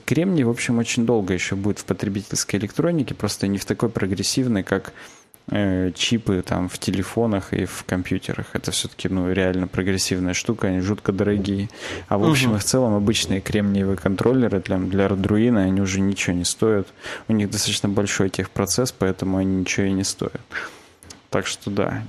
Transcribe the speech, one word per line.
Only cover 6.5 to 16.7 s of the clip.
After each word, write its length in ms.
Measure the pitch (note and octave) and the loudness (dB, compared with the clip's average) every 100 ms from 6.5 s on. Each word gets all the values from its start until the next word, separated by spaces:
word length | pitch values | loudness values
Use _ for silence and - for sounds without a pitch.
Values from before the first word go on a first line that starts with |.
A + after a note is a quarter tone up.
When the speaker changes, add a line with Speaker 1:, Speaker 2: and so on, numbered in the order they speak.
| F2+ F2+ | -2 -2
Speaker 1:
в 100 | - | -4
телефонах 720 | - F#2+ F#2 - A#2 G2 - | -2 -2 -2 0 0 0 -2
и 120 | - F#2 | -2 -2
в 180 | - - | -6 -4
компьютерах. 640 | F#2 F2+ F#2+ - - - | -4 -2 -4 -4 -8 -6
Это 180 | - - | -6 -4
все-таки, 380 | - - - F#2 | -4 -6 -6 -2
ну, 220 | F#2 F2+ | 0 0
реально 360 | F#2 F#2 F#2 F2+ | 2 2 0 -2
прогрессивная 680 | - F#2+ G2 - F#2 F2+ | -2 0 0 0 0 0
штука, 340 | F2+ - A2 G#2 | -2 -2 -2 0
они 100 | F#2 | 0
жутко 300 | F#2 G#2 - | 0 -2 -2
дорогие. 580 | G2 G#2 G#2 G2 G2 G#2 - - - - | 0 2 2 0 -2 -4 -8 -12 -10 -2
А 80 | G2+ | 2
в 80 | A2+ | 4
общем 220 | C#3+ B2+ | 4 4
Speaker 2:
Мгм. 60 | G#2 | 2
Speaker 1:
и 20 | |
в 40 | |
целом 320 | G2 C3 B2 G#2 | 2 2 4 4
обычные 460 | G2+ A2 - F#2+ | 2 2 0 -2
кремниевые 540 | - G#2+ G2+ G2+ F#2+ G2 | 0 0 2 2 2 0
контроллеры 640 | G2 F#2+ A#2 C3 A2+ G2 | 0 2 4 4 4 2
для, 180 | - F#2+ | 0 0
для 260 | F#2 F#2+ G2 | 0 2 2
Arduino, 540 | F#2+ F#2+ G#2 A#2 A#2 | 2 2 4 4 4
они 220 | F#2 F#2+ | 4 2
уже 180 | G2 F#2+ | 2 2
ничего 340 | G2 G2 - F2+ | 2 0 0 0
не 100 | F2 | -2
стоят. 420 | - A2+ | 2 2